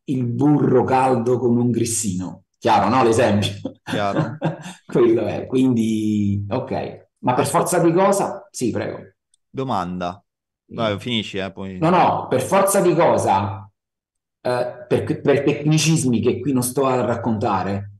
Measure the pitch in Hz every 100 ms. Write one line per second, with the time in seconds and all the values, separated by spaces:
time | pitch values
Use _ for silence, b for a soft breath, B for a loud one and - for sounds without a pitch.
0 | - 131 120 120 143 143 - 127 104 127
1 | 131 123 117 123 123 120 120 113 113 -
2 | 107 92 90 - _ _ 113 107 98 127
3 | 120 113 113 101 101 - - - - 107
4 | 101 - - - 180 - - - - 151
5 | 117 113 104 76 - 131 131 117 110 110
6 | 107 104 101 101 101 123 - 87 - -
7 | _ _ 123 143 143 170 - 180 165 170
8 | 196 202 - - - - 120 104 104 90
9 | - _ _ _ _ - 135 104 87 90
10 | 90 98 _ _ _ _ _ 95 113 98
11 | 117 117 95 98 95 101 95 92 160 180
12 | - - - 127 - 190 190 202 180 160
13 | 151 107 101 - 101 - - _ _ _
14 | _ _ _ _ 107 123 - - - 127
15 | - - 143 135 - - 147 156 156 156
16 | 123 113 120 107 147 127 123 - 135 127
17 | 113 117 123 107 113 101 95 101 -